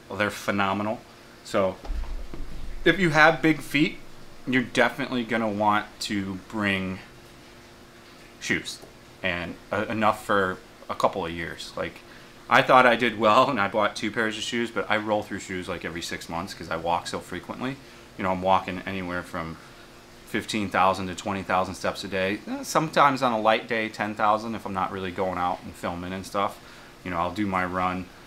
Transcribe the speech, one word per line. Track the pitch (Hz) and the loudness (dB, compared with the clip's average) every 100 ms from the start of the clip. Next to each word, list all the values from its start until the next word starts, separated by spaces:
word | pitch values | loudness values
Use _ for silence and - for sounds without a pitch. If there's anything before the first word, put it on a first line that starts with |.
| - 98 | -8 -2
They're | 104 | 0
phenomenal. | - - 101 98 98 104 117 - - - - | -2 -2 0 2 0 -2 -4 -8 -20 -20 -20
So | - 107 95 95 - - - - - - - - - - 180 | -4 2 2 0 -4 -4 -4 -6 -6 -6 -6 -6 -6 0 2
if | 170 | 4
you | 180 | 6
have | 151 156 160 | 8 8 8
big | 160 147 | 4 2
feet, | - 143 170 - - - - - - | 2 2 2 0 -14 -16 -16 -12 0
you're | 127 | 0
definitely | 113 135 120 - 123 127 | 2 4 2 2 -4 -2
gonna | 113 117 113 | 0 0 0
want | 101 104 104 104 - | 2 4 4 0 -6
to | - 104 98 92 - | -4 -2 -2 -6 -6
bring | 110 101 95 92 95 - - - - - - - - - - - - - - | -2 0 2 -2 -6 -10 -20 -20 -20 -20 -20 -20 -20 -20 -20 -20 -20 -20 -8
shoes, | - 85 - - - - - - | -2 -2 -4 -12 -16 -20 -20 -6
and, | 95 87 85 85 - | -4 -4 -4 -10 -6
uh, | 98 107 | -4 -2
enough | 110 107 107 - | 2 2 2 2
for | 104 92 90 - - - | 2 2 -2 -10 -14 -10
a | 104 | 0
couple | 123 101 85 | 0 0 -4
of | |
years. | 85 80 78 - - | -6 -8 -8 -10 -6
Like, | 85 - - - - - - | -8 -8 -18 -20 -20 -16 2
I | - | 4
thought | 139 131 123 | 8 8 8
I | 113 | 6
did | 120 104 | 2 4
well, | 107 110 131 | 6 6 6
and | 127 | 4
I | 98 | 0
bought | 107 104 - | 2 0 0
two | 107 | -4
pairs | 113 110 107 | -2 -2 -2
of | |
shoes, | 101 120 117 | -4 -2 -2
but | 104 95 | -2 0
I | 107 | 0
roll | 107 107 | 0 -2
through | - 101 | -2 -8
shoes, | - 92 90 | -6 -6 -6
like, | 87 90 | -6 -6
every | 82 | -8
six | 82 90 - | -8 -8 -6
months | 85 98 | -6 -6
'cause | - 82 | -8 -6
I | 82 | -4
walk | 82 85 - | 0 -2 -2
so | 90 | -8
frequently. | - 90 - 104 123 135 - - - - | -8 -10 -10 -8 -8 -8 -12 -20 -16 -4
You | |
know, | 98 | -2
I'm | 92 | 0
walking | 92 95 95 92 92 | 4 2 2 -6 -6
anywhere | 95 90 87 | -6 -6 -6
from | 82 90 80 80 - - - - - - - | -6 -8 -8 -10 -16 -20 -20 -20 -20 -20 -6
fifteen | 110 - 113 98 | -4 -2 -2 0
thousand | 98 92 92 92 | 2 4 2 -2
to | 87 | -6
twenty | - 98 | -4 -4
thousand | 92 92 92 92 | 0 0 0 -2
steps | 101 - | -4 -4
a | 98 | -4
day. | 95 95 104 - | -2 0 -2 -6
Eh, | 269 | -10
sometimes | 277 160 160 170 143 131 | -2 0 2 4 4 4
on | 131 | 0
a | 113 | 2
light | 107 113 - | 4 4 2
day, | 117 110 | -2 -2
ten | 110 104 107 | -4 -4 0
thousand | 107 107 117 110 | 2 2 0 -8
if | 98 | -6
I'm | |
not | 95 92 | -4 -2
really | 95 95 | -2 -6
going | 90 95 90 | -2 -2 0
out | 90 - | -2 -4
and | 98 85 | -8 -8
filming | 101 87 87 | -6 -6 -6
and | 95 95 | -8 -4
stuff. | 101 101 - - - - - | -2 -2 -2 -18 -20 -20 -12
You | - | -6
know, | 87 | -2
I'll | 87 | -2
do | 87 104 | -2 0
my | 95 92 | 0 0
run, | 92 92 92 90 - | 0 0 -2 -6 -14